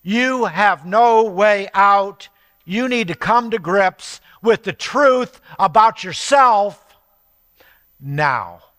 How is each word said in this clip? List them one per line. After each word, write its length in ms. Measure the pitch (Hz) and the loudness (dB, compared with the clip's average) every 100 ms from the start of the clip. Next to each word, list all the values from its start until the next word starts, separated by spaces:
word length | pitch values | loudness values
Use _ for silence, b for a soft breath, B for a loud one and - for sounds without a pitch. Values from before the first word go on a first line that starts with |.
You 440 | 175 226 254 262 214 | -4 -2 -2 -2 -4
have 400 | 160 208 170 165 | 0 0 0 -2
no 380 | 208 240 226 | 2 4 4
way 460 | 220 180 214 202 196 | 0 0 0 0 -2
out. 560 | 196 202 202 196 - - _ _ _ - | 0 2 2 0 -10 -20 _ _ _ -8
You 240 | 202 254 | -6 -2
need 180 | 240 190 | -4 -4
to 60 | 165 | -6
come 360 | 170 233 233 | 0 0 0
to 80 | 220 | -8
grips 600 | 160 196 190 - - - b b | -2 0 0 -2 -20 -20 b b
with 220 | 226 208 | 0 0
the 100 | 196 | -2
truth 680 | - - 254 285 254 247 _ B B | -12 -6 0 2 2 -4 _ B B
about 440 | 190 214 220 220 | 0 4 2 0
yourself 800 | 185 147 - 277 254 214 202 - _ _ _ _ _ _ _ b b b b _ | -14 -10 0 4 4 2 -2 -6 _ _ _ _ _ _ _ b b b b _
now. 640 | 139 143 147 127 90 87 _ | -10 -4 -2 -2 -8 -16 _